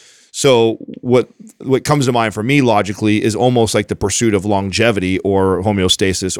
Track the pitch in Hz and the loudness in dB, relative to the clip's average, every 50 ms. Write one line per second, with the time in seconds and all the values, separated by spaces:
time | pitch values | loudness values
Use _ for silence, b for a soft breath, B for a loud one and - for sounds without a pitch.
0 | B B B B B B - - - - 131 117 113 113 110 - - - - - | B B B B B B -10 -2 2 2 4 4 4 2 0 -4 -10 -16 -18 -12
1 | - 123 120 127 113 - _ _ - - - _ - 117 131 127 - - 151 147 | -2 2 2 2 2 0 _ _ -20 -20 -20 _ -4 -2 -2 -2 0 0 0 0
2 | 135 123 123 120 113 113 98 107 107 120 143 147 135 120 110 101 104 92 104 - | 0 0 0 0 -2 -2 -4 -4 -4 0 0 2 2 2 2 2 0 -2 -4 -2
3 | 110 107 104 107 - 113 101 95 107 127 127 123 113 110 - 113 104 - 101 - | 0 0 0 2 0 0 0 0 0 2 2 2 2 2 0 -2 -2 -2 -4 -4
4 | - 101 95 - 120 113 101 98 90 104 104 98 98 98 90 87 113 113 113 95 | -4 -4 -2 0 0 0 0 0 0 0 -2 -2 -2 -4 -2 0 0 2 2 0
5 | 92 92 92 92 - 98 98 95 95 95 95 87 92 107 104 98 92 92 - - | -2 -2 -2 -2 -2 0 0 2 2 2 0 0 0 -2 0 0 0 0 0 0
6 | 104 95 95 - - 92 87 - | 0 -2 -2 -2 -4 -6 -6 -6